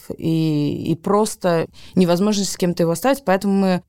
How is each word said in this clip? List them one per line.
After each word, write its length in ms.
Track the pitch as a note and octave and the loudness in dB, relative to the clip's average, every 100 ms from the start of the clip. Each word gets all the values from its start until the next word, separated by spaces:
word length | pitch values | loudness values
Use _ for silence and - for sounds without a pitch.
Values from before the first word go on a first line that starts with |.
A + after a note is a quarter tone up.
| - - | -14 -8
и, 680 | E3 D#3+ D#3+ D3+ D3 - - | -2 0 0 0 0 -2 -4
и 40 | E3 | -4
просто 720 | - G3+ A3 - F3+ E3+ - - - | 0 0 0 -2 -2 0 -2 -10 -6
невозможность 580 | - F3+ F3 G#3 G#3 F#3+ | 0 2 2 2 0 -2
с 60 | - | -2
кем-то 240 | F3 E3+ | -2 0
его 120 | E3+ | -2
оставить. 300 | E3 B3+ C#4 - | 0 0 -2 0
Поэтому 280 | F#3+ G3+ | -2 0
мы 280 | G3 F#3+ F3+ | 0 2 0